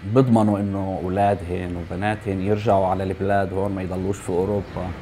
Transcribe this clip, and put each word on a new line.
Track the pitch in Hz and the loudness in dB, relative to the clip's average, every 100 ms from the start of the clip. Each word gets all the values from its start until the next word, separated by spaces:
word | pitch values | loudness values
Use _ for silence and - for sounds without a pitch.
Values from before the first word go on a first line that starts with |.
| 98 | 4
بضمنوا | 117 131 113 107 101 | 4 6 6 4 2
إنه | 101 98 95 92 | 0 -2 -4 -4
أولادهن | 87 92 101 98 82 90 90 87 | -2 2 2 2 -2 -6 -4 -6
وبناتهن | 85 90 104 107 107 95 | -6 -4 -2 -2 -4 -2
يرجعوا | 95 104 110 98 95 | 0 0 4 4 4
على | 95 | 0
البلاد | 95 90 98 101 95 | -2 -2 0 2 0
هون، | 92 98 | -2 -2
ما | 95 | -4
يضلوش | 92 92 95 101 | -4 -4 -4 -4
في | - | -2
أوروبا. | 90 95 101 95 - 90 85 | -2 0 -2 -4 -8 -8 -8